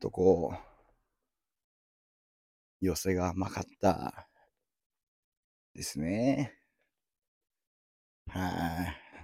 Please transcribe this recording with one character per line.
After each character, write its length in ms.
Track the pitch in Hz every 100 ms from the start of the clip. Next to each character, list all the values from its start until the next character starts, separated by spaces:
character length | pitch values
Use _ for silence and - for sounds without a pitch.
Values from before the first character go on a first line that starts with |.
と 100 | -
こ 440 | - 90 85 82
う、 20 | - - - _ _ _ _ _ _ _ _ _ _ _ _ _ _ _ _ _ _ _ _
寄 140 | 95 85
せ 180 | 95
が 140 | 92 90
甘 200 | 90 92
か 120 | -
っ 20 | 98 -
た 480 | 98 82 - - - _ _ _ _ _ _ _ _ _ _ _ _ _ _
で 80 | -
す 180 | - 69
ね。 560 | 78 104 123 - 127 - _ _ _ _ _ _ _ _ _ _ _ _ _ _ _ _ -
は 560 | 95 90 87 82 82
い。 120 | 87 85 - -